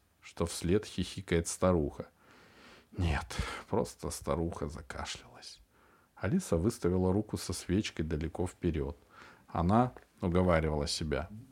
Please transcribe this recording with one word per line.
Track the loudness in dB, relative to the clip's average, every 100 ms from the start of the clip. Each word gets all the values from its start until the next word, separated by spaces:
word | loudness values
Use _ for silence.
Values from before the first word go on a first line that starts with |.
| _ _
что | -20 -4 -4
вслед | -2 0 0
хихикает | 0 -6 -6 -6 0 0 0
старуха. | 0 4 4 0 -4 -16 _ _ -20 -20 -20 -20 -20 _ -2
Нет, | 0 0 -4 -6 -6 -6 -4
просто | -2 -2 -6 -8
старуха | -6 -2 0 0 -4 -8
закашлялась. | -10 -12 -10 -8 -10 -14 -20 -20 -20 _ _ _ _ _
Алиса | -6 0 0 2 2
выставила | 2 2 2 4 4
руку | 2 0 -6
со | -6
свечкой | -8 0 0 0 -4
далеко | -4 -2 -4 -4 -6
вперед. | 0 -2 0 -4 -6 _ -20 -20 -20 _
Она | 0 4 6 4 -2 -20 _
уговаривала | 2 4 6 6 4 0 -2
себя. | -2 -2 -2 -4 -10 -18